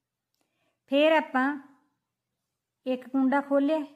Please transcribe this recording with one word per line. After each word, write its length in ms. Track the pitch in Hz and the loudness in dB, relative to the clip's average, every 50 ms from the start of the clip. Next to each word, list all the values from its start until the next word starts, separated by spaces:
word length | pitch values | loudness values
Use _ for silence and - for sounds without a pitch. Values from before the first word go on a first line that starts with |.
| _ _ _ _ _ _ _ _ _ _ _ _ _ _ _ _ _ | _ _ _ _ _ _ _ _ _ _ _ _ _ _ _ _ _
ਫਿਰ 260 | _ 262 277 302 320 320 | _ 0 2 4 4 4
ਆਪਾਂ 460 | 311 302 302 - 254 254 277 294 277 - - _ _ _ _ _ _ _ _ _ _ _ _ _ _ _ _ _ _ _ _ _ _ _ | 2 0 0 -2 -2 -2 -2 -4 -8 -12 -18 _ _ _ _ _ _ _ _ _ _ _ _ _ _ _ _ _ _ _ _ _ _ _
ਇੱਕ 220 | 254 254 254 254 - | -6 -6 -6 -8 -6
ਕੁੰਡਾ 320 | - 269 262 262 277 285 | -2 0 0 2 0 0
ਖੋਲ੍ਹਿਆ, 460 | 277 277 277 277 277 285 320 311 285 294 - | 0 0 0 0 2 0 0 -2 -4 -8 -10